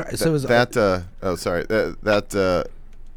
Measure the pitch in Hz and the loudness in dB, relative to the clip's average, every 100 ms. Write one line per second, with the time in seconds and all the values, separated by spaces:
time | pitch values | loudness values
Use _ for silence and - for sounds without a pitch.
0 | - 117 165 151 131 120 123 123 101 92 | 4 -2 0 2 4 4 4 4 2 2
1 | 87 - 95 85 101 85 - 92 85 - | -2 -6 -4 -2 -2 -2 0 0 0 -2
2 | 104 104 104 101 92 87 - - - - | 0 2 2 0 2 2 -2 -8 -16 -16
3 | - | -16